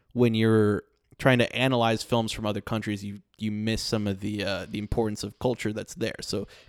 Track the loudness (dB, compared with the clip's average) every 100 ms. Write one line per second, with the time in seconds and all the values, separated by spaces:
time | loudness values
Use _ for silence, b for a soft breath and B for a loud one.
0 | b 2 4 4 6 6 6 2 -4 _
1 | _ 0 4 4 4 2 0 2 2 0
2 | 0 -2 0 -4 -4 -4 -4 -4 -4 -6
3 | -8 -12 -18 _ -6 -2 -2 -2 -2 -2
4 | -2 -4 -4 -4 -2 -4 -6 -8 -4 -2
5 | -2 -4 -10 -4 -4 -2 -4 -6 -8 -6
6 | -6 -6 -6 -6 -6 B